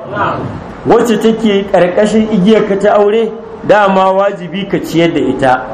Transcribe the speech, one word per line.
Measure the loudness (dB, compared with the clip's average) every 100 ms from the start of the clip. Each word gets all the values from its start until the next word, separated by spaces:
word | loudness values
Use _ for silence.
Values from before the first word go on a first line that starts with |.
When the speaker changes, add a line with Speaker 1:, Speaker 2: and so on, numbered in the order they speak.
| -8
Speaker 1:
Na'am. | -6 -6 -6 -8 -12 -14 -6 2
Speaker 2:
Wacce | 2 2 0
take | 0 0 0 0 0
ƙarƙashin | 2 2 2 0 2 0
igiyarka | 2 4 2 2 0
ta | 2 2
aure, | 2 2 -2 -6 -14 -6 0
dama | 2 4 2 2
wajibi | 2 0 -2 -8 -8 -4
ka | -6
ciyar | -2 0 2
da | 0
ita. | -2 0 0 0 -2